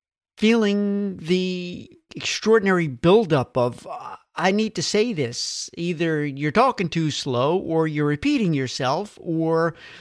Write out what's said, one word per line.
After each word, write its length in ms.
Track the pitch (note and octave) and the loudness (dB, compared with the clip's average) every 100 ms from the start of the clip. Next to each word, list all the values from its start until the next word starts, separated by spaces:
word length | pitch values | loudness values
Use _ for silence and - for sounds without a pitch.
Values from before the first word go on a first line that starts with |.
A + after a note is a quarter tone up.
| _ _ _ - | _ _ _ 0
feeling 800 | G#3+ A#3 G#3 G3+ G3+ G3+ G3+ F#3 | 2 4 2 0 0 -2 -4 -6
the 760 | D#3+ F#3 F#3 F3+ F3+ - G#2+ - _ | -2 0 0 -4 -8 -12 -16 -20 _
extraordinary 720 | - - - G#3+ A3 G3 F#3 D#3+ | -10 -8 -4 2 4 4 2 0
buildup 680 | B2 F3 G#3 G3 D3 A#2 C3 | 2 4 6 6 0 0 0
of, 280 | B2 - - | 0 -2 -12
uh, 240 | D3 - - _ - | -14 -14 -16 _ -2
"I 160 | F3+ | 0
need 240 | G3+ A3 F#3+ | 0 -2 -4
to 60 | |
say 300 | - G#3 A#3+ | -2 0 0
this. 560 | F3 A#2+ A#2+ - - - - | -2 -4 -6 -8 -8 -10 -6
Either 480 | E3+ D#3+ E3 D3+ | -6 -2 -2 0
you're 280 | D3 C3+ D3+ | -2 -4 0
talking 360 | G#3 C4 A3+ E3+ | 4 2 2 -2
too 220 | E3 D#3 | 0 -2
slow 460 | - D3 A#2+ C#3 F#3 | -2 -2 0 2 0
or 320 | - D#3+ D#3+ | 0 0 0
you're 180 | D3 D3 | 0 0
repeating 480 | D3 C#4+ D4 F#3+ | 0 0 2 2
yourself 640 | D3 C3 - C3 D#3 G#3 - | 0 -2 -4 -2 -2 -6 -10
or 540 | - D#3+ D#3+ E3 E3 D#3+ - - | -6 -2 0 2 0 -2 -12 -20